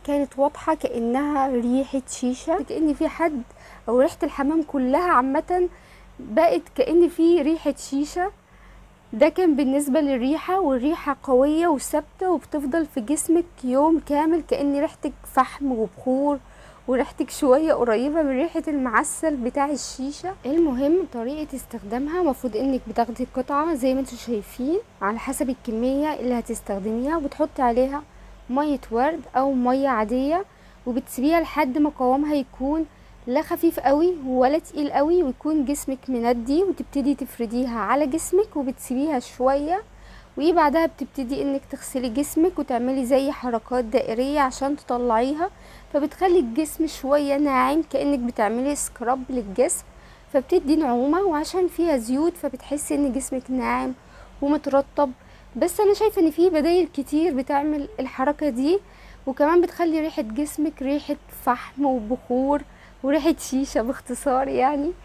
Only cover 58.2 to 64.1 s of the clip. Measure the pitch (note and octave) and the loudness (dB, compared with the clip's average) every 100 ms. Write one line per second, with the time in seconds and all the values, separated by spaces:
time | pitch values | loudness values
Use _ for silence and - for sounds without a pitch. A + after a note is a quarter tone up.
58.2 | C4 D4 D4+ A#3+ C#4 G4 - - - - | 0 0 0 0 2 2 -2 -20 -20 -12
59.2 | - C4 D4 F4 E4+ - E4+ D#4 D#4 D#4 | -4 2 4 4 4 2 0 0 -2 -4
60.2 | A3 A3 D4 - D4+ - C4 C#4+ - - | -4 -4 -4 -2 -4 -2 -2 -2 -4 -8
61.2 | - - - B3 - C4+ C#4 B3+ G#3+ B3 | -10 -6 -2 -2 -4 -2 0 0 -2 -6
62.2 | - B3 C4+ C#4+ - - - - C4 D4 | -2 0 2 0 -4 -20 -20 -6 0 2
63.2 | D4+ D4 - C4 C#4 C#4+ A3+ C4 - | 2 0 -2 -2 0 -2 -2 -4 -8